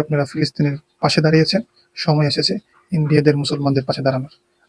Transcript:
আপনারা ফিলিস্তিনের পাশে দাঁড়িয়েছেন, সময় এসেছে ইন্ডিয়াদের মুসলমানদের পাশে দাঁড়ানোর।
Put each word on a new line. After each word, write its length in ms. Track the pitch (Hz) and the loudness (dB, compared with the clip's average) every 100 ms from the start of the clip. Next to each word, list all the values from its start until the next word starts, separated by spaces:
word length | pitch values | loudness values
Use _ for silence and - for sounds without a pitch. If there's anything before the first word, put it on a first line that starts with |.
আপনারা 200 | 151 147 135 | 0 -2 -2
ফিলিস্তিনের 460 | 156 151 - 143 143 _ - | -4 -6 -2 -2 -2 _ -6
পাশে 200 | 147 - | -2 2
দাঁড়িয়েছেন, 420 | 156 160 156 196 - _ _ - | 4 4 2 -2 -4 _ _ -8
সময় 300 | - 151 147 | 0 2 2
এসেছে 260 | 151 156 202 _ _ - | 0 -2 -4 _ _ -6
ইন্ডিয়াদের 440 | 165 147 151 147 143 | -2 2 4 4 2
মুসলমানদের 480 | 139 143 139 135 135 | -2 -2 0 -2 -2
পাশে 140 | 139 | -4
দাঁড়ানোর। 320 | 135 131 139 - _ _ | -2 -2 -6 -14 _ _